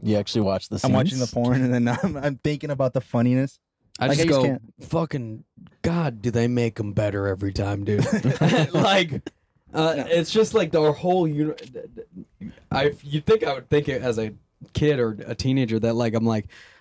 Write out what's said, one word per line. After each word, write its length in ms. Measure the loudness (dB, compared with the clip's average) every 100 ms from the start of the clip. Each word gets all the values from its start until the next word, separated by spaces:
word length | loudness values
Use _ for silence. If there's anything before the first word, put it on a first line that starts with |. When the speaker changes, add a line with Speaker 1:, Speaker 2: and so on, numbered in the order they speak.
Speaker 1:
You 140 | 0 0
actually 260 | 0 0
watch 260 | 0 -2 -4
the 120 | -2
Speaker 2:
I'm 80 | 2
watching 260 | 2 2 -2
the 80 | -2
Speaker 1:
scenes? 80 | 0 0
Speaker 2:
porn, 160 | 2
and 100 | 2
then 160 | 2 0
<laughs> 140 | 0
I'm, 140 | -2 -2
I'm 200 | -4 -2
thinking 280 | -4 -4 -6
about 220 | -2 0
the 60 | -2
funniness. 580 | -2 0 2 2 0 -6 _ _ _ -4
Speaker 3:
I 60 | 0
Speaker 2:
Like, 120 | 2
Speaker 3:
just 80 | 4
Speaker 2:
I 20 |
just 120 | 4
Speaker 3:
go, 40 | 2
Speaker 2:
can't. 160 | 0 -8 -20
Speaker 3:
"Fucking 640 | -6 -4 -2 -6 -8 -12 -16 -20 -20 -6
God, 400 | -2 0 -2 -2
do 80 | -2
they 160 | 0 2
make 320 | 2 0 -2
'em 140 | -4
better 340 | -2 -2 -2 -2
every 260 | -2 -4
time, 320 | -4 -4 -4
dude?" 220 | -2 0 2
<laughs> 340 | 0 0 2
Speaker 2:
<laughs> 320 | 2 2 2
Speaker 3:
Like, 500 | 2 2 2 0 -6 -10 _ _ _ _
uh, 200 | -2 0 0
Speaker 2:
No. 100 | 0
Speaker 3:
it's 220 | 0 2
just 240 | 2 2
like 160 | 2 2
the 200 | 4 2
whole 340 | 2 0 2 2
uni-, 260 | 0 -2 -4 -12 -14 -14 -18 -18 -18 -20 -16 -16 -16 -6
I, 220 | 0 0 -2
you'd 240 | -6 -4 2
think 160 | 2
I 100 | 2
would 140 | -4 0
think 200 | 0 0
it 120 | -2
as 160 | -2 -2
a 140 | -4 -8 _ _ -10
kid 260 | 0 2 2
or 160 | 0 -2 -10
a 80 |
teenager 440 | -4 0 2 2 0
that, 140 | 0
like, 200 | 0 0
I'm 100 | 2
like, 220 | 2 0 -4 -18 -20 -20